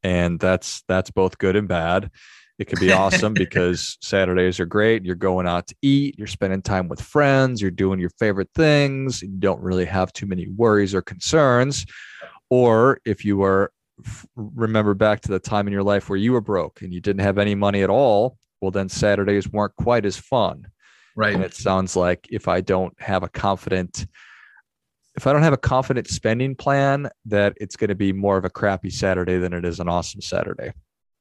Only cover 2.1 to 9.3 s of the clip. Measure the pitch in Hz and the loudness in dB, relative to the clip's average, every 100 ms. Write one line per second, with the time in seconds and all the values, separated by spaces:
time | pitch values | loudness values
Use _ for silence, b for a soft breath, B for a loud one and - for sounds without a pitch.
2.1 | B B B B B - 92 92 95 98 | B B B B B -8 0 2 4 2
3.1 | 90 107 107 92 - 90 90 - - - | 2 0 0 -2 0 0 -2 -6 -12 -2
4.1 | 98 90 90 90 90 85 104 110 113 92 | 0 2 2 2 0 -2 2 2 2 -2
5.1 | 87 95 92 90 87 - - 139 139 143 | -2 0 0 0 -2 -6 -4 2 2 0
6.1 | - 104 - 98 95 - 98 90 82 - | -6 -12 -4 -2 -2 -2 -2 -4 -8 -4
7.1 | 151 143 135 131 120 98 90 95 95 87 | 2 4 4 2 0 -4 0 -2 0 -4
8.1 | _ 110 98 95 - 156 147 143 135 135 | _ -2 0 -4 0 2 4 2 -2 -6
9.1 | 123 98 | -6 -8